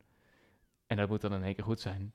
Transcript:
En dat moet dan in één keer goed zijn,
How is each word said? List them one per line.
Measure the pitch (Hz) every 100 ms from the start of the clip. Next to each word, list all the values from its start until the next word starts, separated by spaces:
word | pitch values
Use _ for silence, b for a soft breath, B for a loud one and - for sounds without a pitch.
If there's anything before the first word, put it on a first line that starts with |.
| _ _ _ _ _ _ _ _ -
En | 104
dat | 101
moet | 107
dan | 104
in | 98
één | 95
keer | 98
goed | 101 113
zijn, | 98 98 101